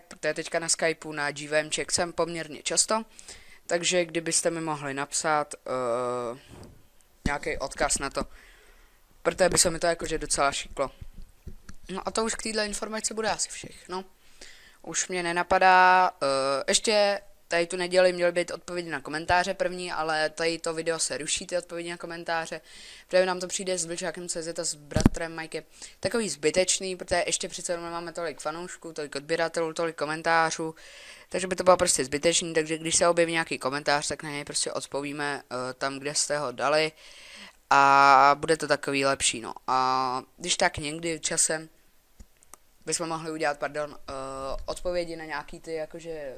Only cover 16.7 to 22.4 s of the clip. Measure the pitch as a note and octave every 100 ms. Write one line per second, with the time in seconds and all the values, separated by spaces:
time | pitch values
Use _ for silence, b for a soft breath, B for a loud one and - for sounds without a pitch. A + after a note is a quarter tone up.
16.7 | - A#3 G#3 G3+ G3+ - - - E3+ E3+
17.7 | F#3 F3 F3+ F#3 F3 F3 F3 E3+ D3 -
18.7 | F3 E3 C#3+ C#3+ D3+ E3+ F3+ F3+ F#3 F3+
19.7 | F3+ F3+ E3+ D#3+ D#3 D#3 - E3 E3 E3
20.7 | D#3+ D#3+ D#3+ - C3 D#3 - F#3 F3 -
21.7 | E3+ E3+ E3+ E3+ E3+ E3+ E3